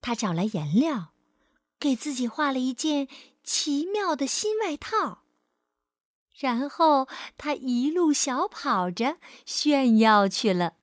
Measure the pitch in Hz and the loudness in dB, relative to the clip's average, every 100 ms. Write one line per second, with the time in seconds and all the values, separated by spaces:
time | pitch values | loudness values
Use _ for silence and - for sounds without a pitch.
0 | - 233 214 165 208 202 147 180 320 254 | -6 -6 -4 -2 -2 -4 0 0 0 -2
1 | 160 _ _ _ _ _ _ _ 294 247 | -8 _ _ _ _ _ _ _ -2 0
2 | 302 254 240 - 285 262 254 254 311 294 | -2 -4 -4 -2 -2 -2 -4 -4 -2 -2
3 | 277 - - _ - - - 285 339 415 | -4 -12 -20 _ -6 -6 -2 -2 -2 -2
4 | 381 294 277 - 427 427 415 294 - 440 | -2 -2 -4 -2 -2 -2 -4 -6 -4 -2
5 | 320 - _ _ _ _ _ _ _ _ | -4 -8 _ _ _ _ _ _ _ _
6 | _ _ _ _ 269 233 277 - 320 277 | _ _ _ _ -2 -2 -4 2 4 4
7 | 262 - - _ 294 285 262 240 269 339 | 0 -8 -16 _ -6 -4 -2 0 0 2
8 | 330 285 - 254 381 - 285 214 180 180 | 2 2 0 -2 -4 -4 -2 0 -2 0
9 | 240 339 - - - - 294 285 262 220 | -2 -2 -14 -20 -10 -2 2 4 6 6
10 | 220 214 196 - 220 180 170 _ | 8 6 4 2 0 2 -2 _